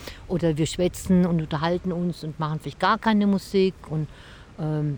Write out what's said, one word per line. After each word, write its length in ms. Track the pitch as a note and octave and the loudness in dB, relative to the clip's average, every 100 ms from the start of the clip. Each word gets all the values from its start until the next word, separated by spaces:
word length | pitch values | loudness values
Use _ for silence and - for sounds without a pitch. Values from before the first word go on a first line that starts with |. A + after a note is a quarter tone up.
| - - - | -8 -16 -6
oder 280 | F3+ E3+ D3 | 0 0 2
wir 100 | D3+ | 0
schwätzen 600 | - F3+ - - F#3 F3+ | 0 -2 0 2 4 4
und 160 | E3 | 2
unterhalten 500 | D#3 D#3 E3 F3 F#3 | 0 -2 0 -2 -2
uns 320 | E3+ F3+ - | -4 -4 -6
und 160 | D#3 D3 | -10 -4
machen 200 | D#3 D#3 | -4 -4
vielleicht 180 | C#3+ - | -6 -2
gar 180 | F#3 G#3+ | 0 2
keine 300 | A3+ G#3+ G3+ | 4 4 4
Musik.“ 460 | G3 - G3 F#3+ - - | 2 2 2 2 0 -6
Und, 180 | D#3 D3+ - - - - - | -6 -6 -10 -20 -20 -20 -8
ähm, 380 | D#3 D3+ D3+ | -4 -2 -2